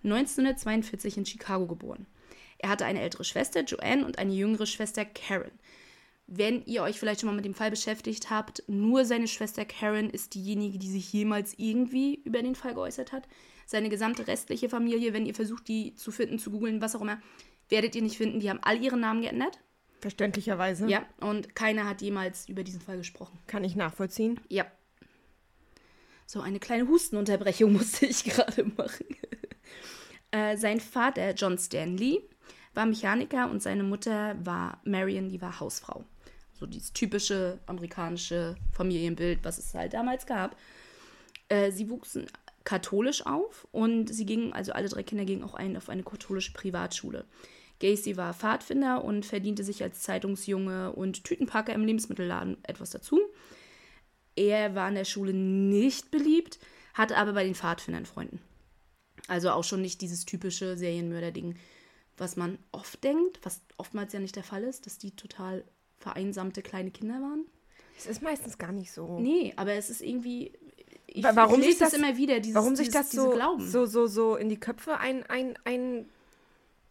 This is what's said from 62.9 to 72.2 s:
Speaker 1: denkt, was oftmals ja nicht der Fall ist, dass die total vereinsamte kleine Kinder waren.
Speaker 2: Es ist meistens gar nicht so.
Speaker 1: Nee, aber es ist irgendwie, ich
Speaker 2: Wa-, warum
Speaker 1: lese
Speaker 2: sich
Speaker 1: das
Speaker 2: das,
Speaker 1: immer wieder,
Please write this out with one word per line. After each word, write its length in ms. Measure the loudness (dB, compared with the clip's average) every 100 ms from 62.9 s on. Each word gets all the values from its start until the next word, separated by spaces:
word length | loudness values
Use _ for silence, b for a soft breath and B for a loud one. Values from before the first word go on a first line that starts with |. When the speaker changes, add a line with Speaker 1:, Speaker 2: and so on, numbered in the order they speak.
| -2
Speaker 1:
denkt, 340 | 0 2 2 0
was 160 | -12 -12 _ -16
oftmals 360 | -10 -8 -6
ja 60 | -6
nicht 140 | -6 -8
der 60 |
Fall 200 | -8 -6
ist, 220 | -6 -8 -14
dass 120 | -14
die 140 | -14
total 520 | -14 -18 -12 -8 -8 -10 _ _ _
vereinsamte 640 | -10 -6 -4 -4 -6 -8
kleine 280 | -10 -8 -8
Kinder 240 | -6 -6 -4
waren. 220 | -4 -6 -8 _ _ b b -16
Speaker 2:
Es 100 | -10
ist 160 | -6
meistens 360 | -4 -4 -6 -12
gar 140 | -8
nicht 200 | -8 -8
so. 260 | -12 -8 -2
Speaker 1:
Nee, 320 | 2 2 2 -2
aber 160 | -2
es 140 | -2 -4
ist 140 | -8
irgendwie, 500 | -4 -4 -4 -6 -8 -12 -20 -20 -20 -20 -12
ich 160 | 2
Speaker 2:
Wa-, 140 | 6 8
warum 240 | 10 10
Speaker 1:
lese 100 | 10
Speaker 2:
sich 60 | 8
Speaker 1:
das 120 | 8
Speaker 2:
das, 60 | 6
Speaker 1:
immer 160 | 2
wieder, 240 | 4